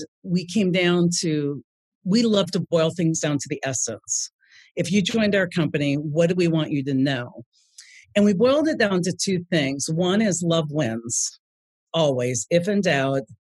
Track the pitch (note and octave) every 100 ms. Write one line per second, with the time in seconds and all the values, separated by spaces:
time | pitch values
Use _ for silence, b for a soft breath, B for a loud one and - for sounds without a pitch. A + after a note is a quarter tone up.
0 | D3+ _ F#3+ F3 F3+ A3 F#3 F3+ F3 F3
1 | E3+ F3 E3+ D3+ C#3+ C#3+ - _ _ _
2 | F#3 A3 A#3 G3+ F3 F#3+ - E3+ D#3+ E3
3 | D#3+ D#3+ D#3 C#3+ - C#3 C3+ B2+ - G#2
4 | - - - _ b b b - E3+ G3+
5 | F3+ A3+ G#3 G3 F3 F3 D3 D3 C#3+ C#3+
6 | D3+ D3+ E3+ F3+ E3+ D#3+ D3+ D3 C3+ C3+
7 | C#3 C3 B2 - - B B B B B
8 | B G#3 G3+ F#3 B3 C#4+ D#4 - G#3 F#3
9 | F3 - - F#3 F3 E3+ C3+ C#3 - D#3+
10 | F3+ G3+ A3 E3 E3+ E3 D3+ D3 A#2+ A2+
11 | A#2 - - - _ _ _ _ _ E3
12 | D3+ B2+ B2 D#3 - E3+ F3 G#3 F3+ C#3
13 | C3+ C3+ - -